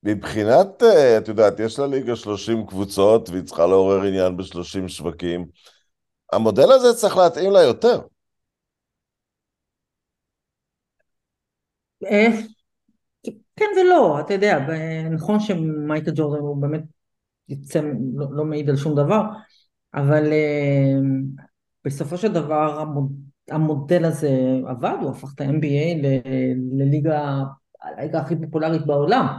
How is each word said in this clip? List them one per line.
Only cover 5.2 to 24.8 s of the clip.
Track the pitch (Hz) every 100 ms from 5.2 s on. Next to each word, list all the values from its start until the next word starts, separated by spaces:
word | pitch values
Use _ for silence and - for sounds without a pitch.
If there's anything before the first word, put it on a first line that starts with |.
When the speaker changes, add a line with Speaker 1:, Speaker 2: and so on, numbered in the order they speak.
| 87 87 87 _ _ _ _ _ _ _ _
Speaker 1:
המודל | 104 110 104 160
הזה | 262 247
צריך | 233 208 180
להתאים | 180 160 190
לה | 196
יותר. | 151 113 226 226 - _ _ _ _ _ _ _ _ _ _ _ _ _ _ _ _ _ _ _ _ _ _ _ _ _ _ _ _ _ _ _ _ _ _ _ _ _ _ _ 190
Speaker 2:
אה, | 208 220 220 - _ _ _ _ _ _ _ - - _ -
כן | 427 381
ולא, | 370 349 208 147
אתה | 151
יודע, | 196 208 165
ב-, | 135 160 160 160 160
נכון | 160 160 208
שמייקל | 214 180 160 151 147 156 156 147
ג'ורדן | 151 147
הוא | 147 143
באמת | 143 156 156 _ _ _ _ _ _
יוצא, | 139 - 165 151 127 131 135
לא, | 143
לא | 139 151
מעיד | 151 143
על | 135
שום | 160 147
דבר, | 143 214 - - - _ _ _ _
אבל, | - 143 151 151
אה, | 151 151 147 143 139 139 135 135 135 135 139 - _ _ _ 143
בסופו | 139 156 175
של | 214
דבר | 170 147 151 151 147
המוד-, | 156 143 139 139 - _ -
המודל | 151 156 151 143 175 165
הזה | 151 147 135 127 131 127
עבד, | 123